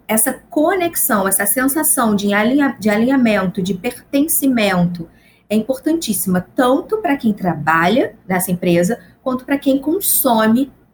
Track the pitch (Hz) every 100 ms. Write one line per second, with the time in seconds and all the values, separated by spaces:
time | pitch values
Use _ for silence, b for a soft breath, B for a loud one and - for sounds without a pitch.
0 | - 220 269 254 - 320 320 381 339 -
1 | - 214 190 190 202 262 269 320 302 -
2 | 226 202 202 202 220 285 277 - 208 208
3 | 240 277 233 208 185 196 180 190 - -
4 | - 277 320 - 277 240 202 180 175 -
5 | 165 b b b b 214 214 254 311 330
6 | 269 208 185 185 - - 247 294 - 427
7 | 392 277 220 208 180 151 147 165 175 247
8 | 415 - - 185 185 175 180 170 175 240
9 | B B 262 247 - 277 277 269 294 381
10 | - - 262 226 220 233 285 - _